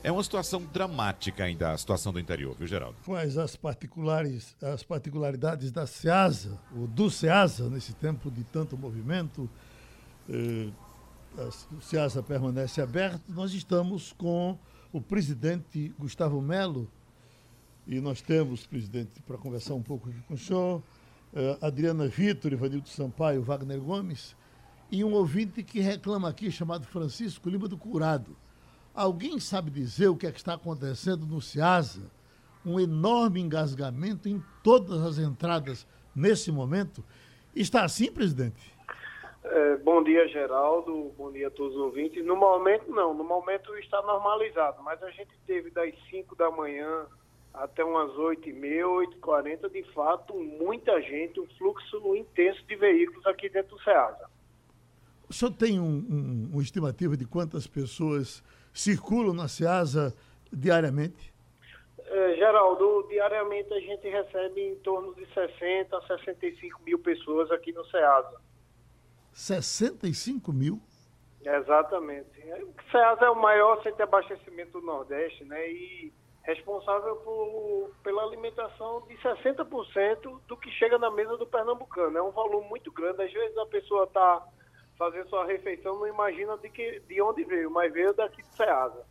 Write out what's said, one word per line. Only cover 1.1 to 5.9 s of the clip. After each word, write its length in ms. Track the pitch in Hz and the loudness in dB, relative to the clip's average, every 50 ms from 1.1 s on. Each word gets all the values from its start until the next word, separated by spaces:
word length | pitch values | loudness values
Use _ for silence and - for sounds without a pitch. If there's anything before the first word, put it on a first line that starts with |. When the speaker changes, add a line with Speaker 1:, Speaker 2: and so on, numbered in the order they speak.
| 95 - - 101 92 - 95 | -2 -2 -6 -8 -4 -2 -2
Speaker 1:
ainda, 260 | 90 87 82 85 82 | -2 -2 0 0 0
a 60 | 80 78 | 0 -2
situação 360 | - - 98 90 - 104 90 | 0 -2 -2 0 0 -2 -4
do 60 | 87 | -4
interior, 360 | 87 - 90 78 69 67 64 | -4 -4 -4 -4 -4 -6 -8
viu, 120 | - 80 85 | -8 -8 -4
Geraldo? 300 | 92 92 67 60 - - - | -4 -4 -4 -6 -12 -14 -10
Speaker 2:
Quais 320 | - 185 180 165 147 135 | -8 -4 -2 -2 -2 -2
as 200 | 151 165 139 - | -2 -4 -4 -6
particulares, 1000 | - - 160 123 - - 127 - - 156 156 156 156 160 147 131 120 113 - - _ | -8 -8 -8 -8 -8 -10 -14 -10 -6 -2 0 0 0 0 -2 -4 -6 -10 -12 -18 _
as 220 | - 139 147 131 - | -8 -6 -6 -6 -6
particularidades 880 | _ 175 151 120 156 139 151 147 143 139 131 120 156 165 147 131 135 | _ -8 -6 -6 -6 -6 -4 -4 -2 -4 -2 -2 -2 -2 -2 -6 -6
da 160 | 120 165 156 | -6 -6 -6
ceasa, 720 | - | -6